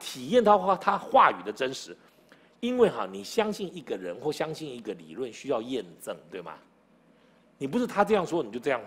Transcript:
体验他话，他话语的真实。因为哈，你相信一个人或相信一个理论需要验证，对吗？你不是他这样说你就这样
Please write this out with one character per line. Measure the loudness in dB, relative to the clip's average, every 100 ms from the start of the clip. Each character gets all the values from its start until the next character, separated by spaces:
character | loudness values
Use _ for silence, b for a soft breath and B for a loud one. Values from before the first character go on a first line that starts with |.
体 | -12 -10 2
验 | 4
他 | 8 6
话， | 6
他 | 2 2 0
话 | 4 6 6
语 | 4
的 | -6
真 | -4 -4
实。 | -4 -14 -18 b b _ b b b
因 | -2 4
为 | 4
哈， | 4 -6
你 | -8
相 | -4 0 0
信 | -2 -8 -10
一 |
个 | -8 -6
人 | -6 -4
或 | -4
相 | -2 -4
信 | -6 -10
一 | -10
个 | -10
理 | -10 -10
论 | -10 -10
需 | -8 -4
要 | -2
验 | -2 -6 -6 -12
证， | -10 -10 -12
对 | -14
吗？ | -12 -16 _ _ _ _ b b b b b -10
你 | -4
不 | -2
是 | 0
他 | 2
这 | 4
样 | 4 2
说 | -2
你 | -2
就 | -4
这 | -2
样 | -2